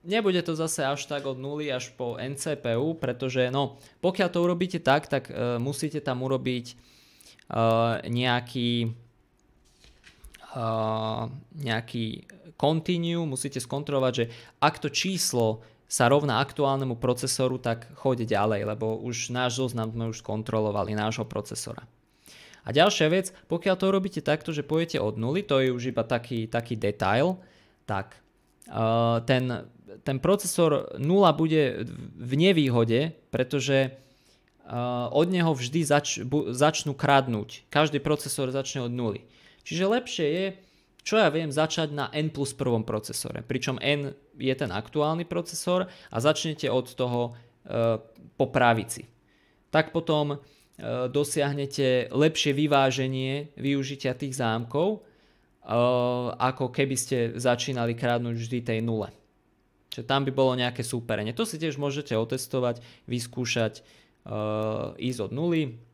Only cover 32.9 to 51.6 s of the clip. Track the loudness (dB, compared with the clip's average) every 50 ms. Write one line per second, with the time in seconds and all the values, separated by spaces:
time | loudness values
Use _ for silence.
32.9 | 4 2 2 0 -4 -10 _ _ -2 -2 -2 0 0 -2 0 2 4 4 4 2
33.9 | -2 -12 -20 _ _ _ _ _ _ _ _ _ _ _ _ -8 -6 -4 -2 -2
34.9 | -2 -2 -2 2 2 2 4 4 4 2 4 2 2 0 -2 -2 0 0 2 4
35.9 | 4 2 2 0 -6 -6 -4 0 0 0 0 0 2 4 4 4 4 2 -4 -4
36.9 | -4 0 4 6 6 6 4 2 -2 -4 -4 -6 -12 -18 _ _ 2 2 2 2
37.9 | 2 -2 0 0 -2 -2 -2 -6 -4 -4 -4 -2 -2 -4 -6 -4 -6 -4 -4 -4
38.9 | -4 -2 -2 -2 -4 -4 -10 _ _ _ -20 -20 _ _ _ -8 -4 -2 0 2
39.9 | 2 0 -2 -4 -4 -2 0 0 0 0 -2 -4 -6 -10 -20 _ _ _ _ _
40.9 | _ _ _ 0 4 4 4 4 4 2 -2 0 2 2 0 2 0 -2 -2 -2
41.9 | -2 -4 -6 -2 -2 -2 -2 0 0 -2 -4 -4 -2 -2 0 2 2 0 0 -2
42.9 | -4 -4 -4 -6 -8 -8 -8 -6 -8 -8 -6 -4 -4 -2 -2 -2 -4 0 2 0
43.9 | 2 2 0 -6 -8 -12 _ _ _ -4 -2 -2 0 0 -2 -4 -4 -6 -6 -4
44.9 | 0 0 2 2 0 -2 -4 -4 -4 -4 -4 -4 -8 -6 -2 0 0 0 0 -4
45.9 | -8 -20 -18 -6 -4 2 2 2 2 2 0 -4 -4 -2 -2 0 0 0 0 -2
46.9 | -4 -4 -2 -2 0 -2 -2 -2 -4 -14 -20 _ _ _ _ -6 -2 0 2 2
47.9 | 0 0 -4 -12 _ -20 -20 -20 _ -2 -2 0 4 4 6 6 6 4 0 -6
48.9 | -10 -12 -12 -18 _ _ _ _ _ _ _ _ _ _ _ _ 0 0 0 2
49.9 | -2 -4 0 2 2 2 2 0 -2 -6 -8 -20 _ _ _ _ _ -12 -8 -6
50.9 | -4 -2 -4 0 0 0 0 0 0 0 0 0 0 -2